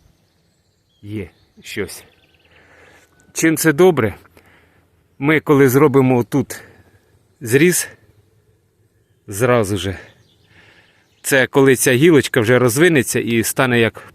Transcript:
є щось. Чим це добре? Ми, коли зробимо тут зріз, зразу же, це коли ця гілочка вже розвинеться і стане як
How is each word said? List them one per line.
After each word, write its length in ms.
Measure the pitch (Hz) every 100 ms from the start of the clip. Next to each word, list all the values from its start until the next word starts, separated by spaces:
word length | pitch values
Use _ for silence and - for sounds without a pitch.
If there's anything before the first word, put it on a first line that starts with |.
| _ _ _ _ _ _ _ _ _ _
є 280 | 104 107 87 _ _ _
щось. 420 | - - 92 - - _ _ _ _ _ _ _ _ _ _ _ _
Чим 240 | - 165 156
це 160 | 160
добре? 420 | 143 185 147 110 - _ _ _ _ _ _ _ _ _ -
Ми, 200 | 143 156
коли 300 | - 139 135
зробимо 540 | 131 151 135 131 123
тут 380 | 113 139 - - - _ _ _ _ _ _ -
зріз, 480 | 120 135 175 170 - - _ _ _ _ _ _ _ _ _ _ _ _ -
зразу 500 | 98 123 123 98 101
же, 200 | 95 90 - _ _ _ _ _ _ _ _ _ _ _
це 260 | - 135 123
коли 280 | 139 135 123
ця 180 | 147
гілочка 480 | 123 170 147 - 131
вже 180 | 107 123
розвинеться 600 | 123 120 180 156 - 160
і 240 | 113 117
стане 360 | 101 - 131 120
як 240 | 113 - -